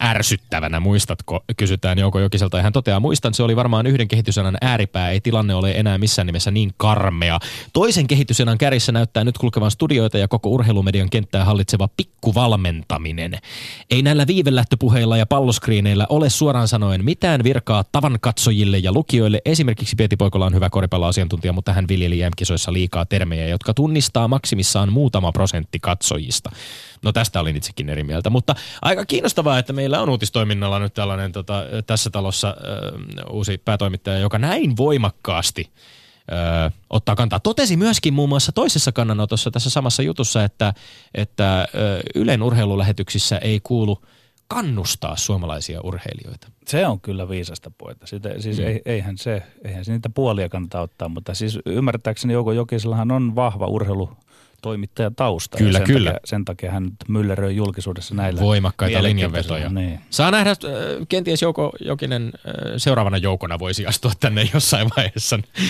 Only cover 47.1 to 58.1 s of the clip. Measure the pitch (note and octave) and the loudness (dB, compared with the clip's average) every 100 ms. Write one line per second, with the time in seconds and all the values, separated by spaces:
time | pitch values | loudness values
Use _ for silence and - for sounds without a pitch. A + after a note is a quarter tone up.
47.1 | F#2+ F#2 F#2 E2+ D#2+ - - - - - | -8 -6 -6 -8 -12 -18 -20 -18 -18 -14
48.1 | G2+ G2+ G2 A2 G#2+ G2+ A2 - A2+ F#2+ | -12 -10 -8 -6 -4 -2 -4 -4 -4 -4
49.1 | F#2+ - G#2 - _ G#2 F#2+ F#2 A2+ A2+ | -8 -6 -6 -8 _ -12 -10 -6 -4 -4
50.1 | A2 C3 G2+ F2+ F#2 F2 F2+ E2+ - E2 | -2 0 0 -2 -6 -8 -8 -8 -8 -10
51.1 | E2 F2+ F#2 G#2+ G#2+ - G2 C#3 A#2 - | -10 -8 -6 -4 -6 -4 0 0 0 -4
52.1 | A2 B2 A#2+ A2 A2+ A#2 A#2 A2 A2+ A2+ | -4 -2 0 0 -2 -2 -4 -2 -2 0
53.1 | C3 B2 A2+ B2 G2+ G2 G#2 G2+ G2 F#2 | 0 0 0 -2 -2 -4 -2 -2 -2 -4
54.1 | - _ _ _ _ A2 G#2+ G2+ - A2 | -8 _ _ _ _ -8 -6 -6 -4 -4
55.1 | A2+ B2+ E2+ - - G#2+ F#2+ F#2+ C3+ F2 | 0 -2 -2 -4 2 4 4 4 4 4
56.1 | F2+ - G#2 F#2 F2 F2+ F#2+ F#2 G2+ - | -2 -4 -6 -6 -8 -6 -6 -6 -8 -4
57.1 | G#2+ G#2 F#2+ G2 G2+ G#2 G2 F#2+ F2+ - | -2 0 0 -2 0 -2 -4 -8 -8 -6